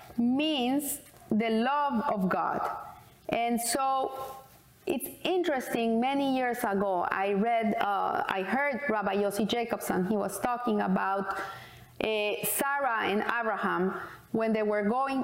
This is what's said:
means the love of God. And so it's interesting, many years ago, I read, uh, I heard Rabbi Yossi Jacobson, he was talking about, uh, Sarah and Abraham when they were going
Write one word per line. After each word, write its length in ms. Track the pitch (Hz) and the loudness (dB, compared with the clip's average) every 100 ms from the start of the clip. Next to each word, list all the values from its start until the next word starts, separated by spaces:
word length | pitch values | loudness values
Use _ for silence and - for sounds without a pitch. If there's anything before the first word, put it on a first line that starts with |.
| - - | -8 0
means 840 | 240 262 311 294 247 277 277 - - - - | 2 2 2 2 2 0 0 -6 -10 -20 -2
the 180 | 214 233 | 0 2
love 500 | 220 247 285 285 240 190 | 2 2 2 0 0 0
of 140 | 208 185 | 0 0
God. 320 | 180 160 - - - - - - - - | 2 0 -2 -4 -6 -10 -16 -20 -14 -4
And 300 | 226 233 233 | -2 0 0
so 520 | 233 277 269 269 339 - - - - - - - - | 0 0 2 2 0 -4 -10 -12 -16 -20 -20 -12 -4
it's 220 | 277 - - | -4 -4 -6
interesting, 760 | - 359 339 269 - 240 226 226 | -2 0 0 -2 -2 0 2 2
many 380 | 254 277 269 262 | 2 2 2 2
years 220 | 247 240 | 0 0
ago, 480 | 220 196 196 180 - | 0 2 2 2 2
I 220 | - 196 | 0 2
read, 420 | 202 226 233 220 226 | 2 2 2 2 2
uh, 420 | 202 196 185 - - | 2 2 0 0 0
I 140 | 196 | -2
heard 400 | 196 247 285 254 285 | 0 0 0 -2 -2
Rabbi 260 | 220 196 196 | -2 0 0
Yossi 320 | 202 196 208 | 0 0 0
Jacobson, 580 | 240 233 208 - 185 180 | 0 0 -2 -2 -2 0
he 80 | |
was 240 | 214 196 - | 0 -2 -2
talking 420 | 247 240 247 208 | -2 -2 0 0
about, 560 | 202 190 190 196 196 190 - - - - - - | 2 2 2 -2 -2 -6 -8 -12 -16 -20 -20 -4
uh, 300 | 220 214 208 - | 0 2 0 0
Sarah 560 | - - 277 285 269 220 | -2 0 0 0 0 0
and 180 | 202 202 | 2 0
Abraham 720 | - 233 220 190 190 175 185 190 - - - | 0 0 0 0 0 0 0 -2 -8 -16 -4
when 200 | 220 226 | 0 2
they 100 | 220 | 2
were 200 | 214 208 | 2 2
going 400 | 208 247 269 269 | 2 2 0 0